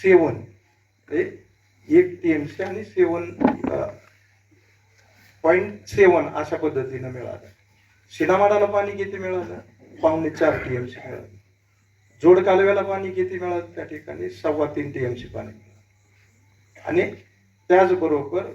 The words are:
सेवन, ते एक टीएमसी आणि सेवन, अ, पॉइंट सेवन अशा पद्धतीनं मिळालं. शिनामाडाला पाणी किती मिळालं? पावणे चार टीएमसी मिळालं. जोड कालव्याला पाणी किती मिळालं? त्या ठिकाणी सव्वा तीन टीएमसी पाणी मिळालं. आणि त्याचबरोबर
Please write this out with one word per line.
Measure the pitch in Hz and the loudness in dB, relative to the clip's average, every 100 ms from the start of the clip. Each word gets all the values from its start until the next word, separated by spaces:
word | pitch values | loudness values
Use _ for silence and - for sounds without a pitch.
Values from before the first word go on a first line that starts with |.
सेवन, | 190 180 151 110 - _ _ _ _ _ _ | 4 6 4 -2 -12 _ _ _ _ _ _
ते | 147 - - _ _ _ _ - | -4 -4 -8 _ _ _ _ 2
एक | 165 185 - | 4 4 0
टीएमसी | 165 156 143 - | -2 -2 -4 -8
आणि | 190 202 | -8 -8
सेवन, | 214 185 170 170 175 - - - - | -6 0 0 0 -6 -2 -2 0 -6
अ, | - - - _ _ _ _ _ _ _ _ _ _ _ _ _ _ | -6 -8 -12 _ _ _ _ _ _ _ _ _ _ _ _ _ _
पॉइंट | 160 180 208 - - | 2 2 0 -8 -6
सेवन | - 190 165 143 | 6 6 6 0
अशा | 151 151 151 | -6 -6 -4
पद्धतीनं | 151 135 131 131 127 | -2 -2 -6 -8 -10
मिळालं. | 123 113 - - _ _ _ _ _ _ - | -10 -12 -14 -18 _ _ _ _ _ _ -4
शिनामाडाला | 156 190 202 208 202 | 2 4 4 4 2
पाणी | 202 202 | 0 -2
किती | 196 196 196 | -6 -8 -8
मिळालं? | 185 185 170 180 - _ - - | -6 -6 -6 -12 -18 _ -20 -2
पावणे | 160 160 156 | 0 0 -2
चार | - 156 139 | 0 0 0
टीएमसी | 135 127 123 - 127 | -4 -6 -8 -12 -14
मिळालं. | 123 - - _ _ _ _ _ _ _ _ | -14 -16 -20 _ _ _ _ _ _ _ _
जोड | 170 185 | 6 6
कालव्याला | 196 185 196 202 | 6 4 4 2
पाणी | 190 190 190 | 0 -4 -4
किती | 185 185 180 | -4 -4 -4
मिळालं? | 180 175 170 | -6 -6 -8
त्या | 165 | -12
ठिकाणी | 151 151 - - 185 | -14 -14 -14 -12 -12
सव्वा | - 160 151 147 | -4 -2 0 -2
तीन | 147 143 | -4 -8
टीएमसी | 135 123 117 - | -6 -6 -6 -10
पाणी | 113 110 | -14 -14
मिळालं. | - - _ _ _ _ _ _ _ _ _ _ - - | -18 -20 _ _ _ _ _ _ _ _ _ _ -14 -4
आणि | 165 - - _ _ _ _ - | -2 -2 -6 _ _ _ _ 2
त्याचबरोबर | 180 185 180 160 147 139 175 - | 4 4 2 0 -2 -2 -6 -8